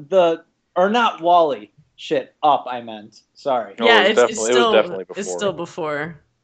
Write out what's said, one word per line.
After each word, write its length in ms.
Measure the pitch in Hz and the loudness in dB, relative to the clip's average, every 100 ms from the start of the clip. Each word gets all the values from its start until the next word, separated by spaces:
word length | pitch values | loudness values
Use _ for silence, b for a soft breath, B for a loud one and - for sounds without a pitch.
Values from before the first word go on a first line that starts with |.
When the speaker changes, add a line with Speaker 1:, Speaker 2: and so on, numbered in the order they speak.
| 143 | -2
Speaker 1:
the, 340 | 190 170 165 _ _ _ 175 | 2 2 0 _ _ _ 0
or 140 | 190 | 0
not 320 | 233 220 - | 2 0 0
Wally. 500 | 170 175 160 113 104 _ _ _ | 2 4 2 -2 -10 _ _ _
Shit, 360 | - 147 - - | -4 -4 -4 -2
Up, 240 | 151 131 127 | 0 0 -2
I 140 | 123 | -12
meant. 400 | 117 107 107 _ _ _ | -12 -16 -18 _ _ _
Sorry. 400 | 143 135 101 - | -4 -4 -4 -2
Speaker 2:
No, 80 | 233 | 2
Speaker 3:
Yeah, 160 | 226 190 | 4 4
Speaker 2:
it 100 | 214 | 4
was 80 | |
Speaker 3:
it's, 80 | 120 | 2
it's 80 | - | 2
Speaker 2:
definitely, 100 | 226 | 0
it 60 | 123 | 2
was 0 | |
Speaker 3:
still, 160 | 117 | 4
Speaker 2:
definitely 320 | 113 - - - | 2 0 -4 -12
Speaker 3:
it's 80 | 180 | -10
Speaker 2:
before. 180 | 202 180 | -8 -4
Speaker 3:
still 160 | 202 | -6
before. 680 | 165 170 - 156 147 156 156 _ _ | -6 -10 -8 -6 -6 -8 -12 _ _